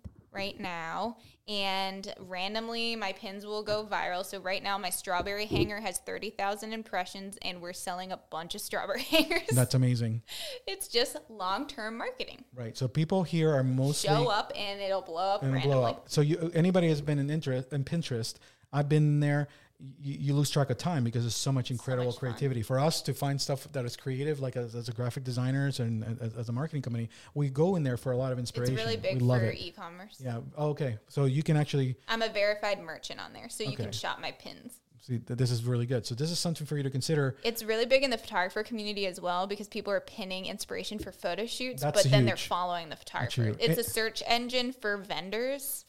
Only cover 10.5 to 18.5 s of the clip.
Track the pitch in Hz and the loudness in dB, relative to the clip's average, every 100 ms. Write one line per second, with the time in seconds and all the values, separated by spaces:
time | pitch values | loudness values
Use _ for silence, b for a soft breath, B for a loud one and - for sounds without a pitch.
10.5 | 508 - 392 - 233 247 302 - 220 185 | -8 -6 -6 -2 0 0 -2 -12 -4 -2
11.5 | 294 294 - 214 226 - 508 - - - | -2 -4 -8 -8 -6 -8 -6 -10 -12 -16
12.5 | 123 117 - 127 - 160 190 180 165 156 | -10 -10 -2 -2 2 2 2 2 4 4
13.5 | 143 131 131 135 147 190 214 240 208 - | 4 4 4 4 2 4 4 6 2 0
14.5 | 285 202 202 196 190 175 165 190 202 135 | -4 -6 -4 0 0 0 0 2 2 2
15.5 | 135 143 135 117 - - 156 147 170 165 | 2 4 4 4 0 0 4 4 4 2
16.5 | 170 175 185 170 151 147 147 139 156 143 | 4 6 6 6 4 2 0 2 0 0
17.5 | 127 131 147 135 170 - 120 113 - b | -2 -2 -2 0 -2 -2 -2 -4 -8 b